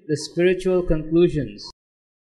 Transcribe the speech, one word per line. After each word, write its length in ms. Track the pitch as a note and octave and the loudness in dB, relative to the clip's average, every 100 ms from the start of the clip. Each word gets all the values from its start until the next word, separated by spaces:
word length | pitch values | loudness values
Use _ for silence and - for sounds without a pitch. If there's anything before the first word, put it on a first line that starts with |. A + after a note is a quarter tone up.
| - | -6
the 100 | D3 | -6
spiritual 680 | - - F3 F3+ F#3 F3+ | -4 0 2 2 0 0
conclusions. 840 | F3 D#3+ D#3 E3 F3 D3 A#2 G#2 - - _ _ _ _ _ | 2 -2 0 2 4 2 -6 -10 -18 -20 _ _ _ _ _